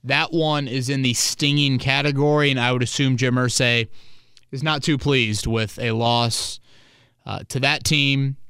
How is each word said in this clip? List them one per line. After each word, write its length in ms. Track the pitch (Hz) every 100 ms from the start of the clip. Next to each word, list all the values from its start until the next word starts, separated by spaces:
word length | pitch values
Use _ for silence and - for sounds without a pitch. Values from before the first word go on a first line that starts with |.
That 280 | 123 143 160
one 360 | 165 156 147 139
is 220 | 135 123
in 100 | 139
the 140 | 131 117
stinging 640 | - - 143 147 143 127
category, 720 | 135 135 147 139 147 147 143
and 80 | 131
I 120 | 123
would 120 | 127
assume 340 | 120 - 135 123
Jim 160 | 127
Irsay 540 | 123 123 - 123 120 113 - - - _ - _
is 100 | 139
not 220 | 156 147
too 160 | 151 139
pleased 480 | 139 135 113 104 120
with 320 | 113 107 -
a 140 | 117
loss, 640 | 113 117 120 117 - - - - - - _ _ _ -
uh, 140 | 98 -
to 100 | 135
that 240 | 135 147
team 540 | - 151 139 139 135 135